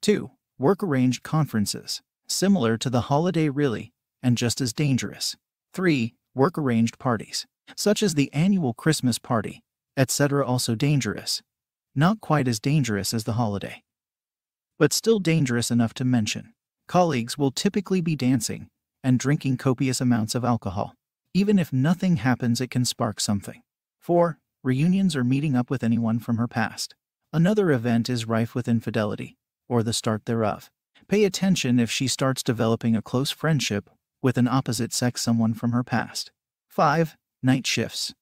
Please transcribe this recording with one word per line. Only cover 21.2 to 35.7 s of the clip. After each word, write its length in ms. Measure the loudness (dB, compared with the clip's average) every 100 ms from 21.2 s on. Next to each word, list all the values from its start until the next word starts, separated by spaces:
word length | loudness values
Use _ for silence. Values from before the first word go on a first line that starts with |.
| _
Even 240 | -2 2 2
if 160 | 2
nothing 440 | 0 2 2 2 0
happens, 440 | 2 0 0 -2
it 100 | -2
can 140 | -2
spark 360 | -2 -2 -4 -2
something. 420 | -2 -2 -4 -16 _ _ _ _
Four, 380 | 0 2 2 0 _ _
reunions 500 | -2 2 2 2 2
or 80 | 2
meeting 320 | 0 2 2
up 160 | 0 0
with 140 | -2
anyone 340 | 0 0 0 -2
from 180 | -2 -2
her 120 | -2
past. 480 | -2 -4 -6 -12 -14 _ _ _
Another 380 | 0 2 4 2
event 400 | 2 2 0 0
is 160 | -4 0
rife 300 | 0 0 -4
with 100 | 0
infidelity, 680 | 0 0 -2 -2 -4 -10 _ _ _ _
or 160 | 0
the 80 | 0
start 320 | -2 -2 -4
thereof. 440 | -2 -2 -2 -4 -10 _ _ _ _
Pay 160 | 2
attention 560 | 2 2 0 0 2 2
if 140 | 2
she 160 | 0 -2
starts 340 | 0 0 0
developing 540 | -2 0 2 2 2 0
a 60 |
close 280 | 0 -2 -2
friendship 580 | -4 0 0 0 -4 -6 _ _ _
with 160 | 0 2
an 120 | 2
opposite 440 | 2 -2 -4 -4
sex, 300 | -2 -2 -2
someone 320 | -2 0 0
from 160 | -2 -2